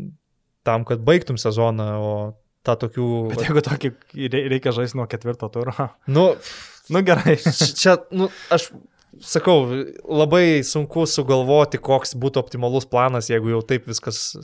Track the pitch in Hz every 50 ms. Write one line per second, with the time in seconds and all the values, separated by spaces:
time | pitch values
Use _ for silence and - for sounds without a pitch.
0 | 98 98 - _ _ _ _ _ _ _ _ _ - 117 113 117 117 - 123 113
1 | 113 131 170 180 - - 127 110 - 117 104 113 117 117 110 110 107 107 104 107
2 | 107 104 104 104 104 107 107 _ _ _ _ _ - - 120 - 127 110 - 127
3 | 123 120 117 117 113 110 107 117 113 - 151 147 147 139 147 135 - 131 117 _
4 | _ _ - 143 135 123 131 143 135 135 131 131 - 131 117 117 127 120 127 131
5 | 117 104 - 110 - 120 117 - 113 107 - 120 120 131 - - 135 113 - _
6 | - - 135 156 185 185 151 - - - - - - - - - _ - 156 185
7 | 196 185 170 - - 160 156 - - 165 123 - 160 131 - - - 185 180 170
8 | - - - 185 190 190 - - - - 170 165 - - - - _ _ _ _
9 | _ _ - - - - - 160 - 190 175 147 131 120 123 135 139 - - -
10 | - - 156 147 151 147 160 180 180 170 156 147 127 - - 156 147 - - 165
11 | 160 151 - - 139 127 135 131 127 127 143 151 147 143 - 123 - - 135 127
12 | - - - 123 127 135 131 135 123 - - 123 123 120 127 135 123 - - 123
13 | 127 131 127 120 113 - 117 113 110 113 117 113 113 - 135 123 - - 98 -
14 | - - 104 - - - - 101